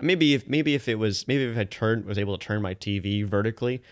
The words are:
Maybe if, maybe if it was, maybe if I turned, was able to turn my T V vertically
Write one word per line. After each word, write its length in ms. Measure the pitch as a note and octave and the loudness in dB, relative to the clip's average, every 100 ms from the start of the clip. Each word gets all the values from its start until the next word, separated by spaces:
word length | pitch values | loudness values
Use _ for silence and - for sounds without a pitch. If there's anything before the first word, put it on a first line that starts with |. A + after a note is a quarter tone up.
Maybe 320 | D#3 F3+ D3+ | 0 4 4
if, 160 | C#3 - | 4 2
maybe 260 | D3 D3+ | 0 2
if 140 | C#3 B2 | 0 0
it 60 | G#2+ | 0
was, 300 | A2 G2 - | 0 0 0
maybe 160 | C#3 | 0
if 140 | B2 A#2 | 0 -2
I 60 | |
turned, 420 | G2 - A2 A2+ G2+ | -4 0 0 0 -2
was 100 | G#2 | -4
able 220 | G2+ F#2+ | -2 -4
to 60 | |
turn 180 | - G#2+ | -4 -2
my 100 | F#2+ | -2
T 260 | F#2 G#2 G2+ | -4 -4 -2
V 240 | G2 G#2 | 0 -2
vertically 580 | G#2 G2+ G#2+ A2 B2 B2 - | 0 0 0 -2 -2 -4 -8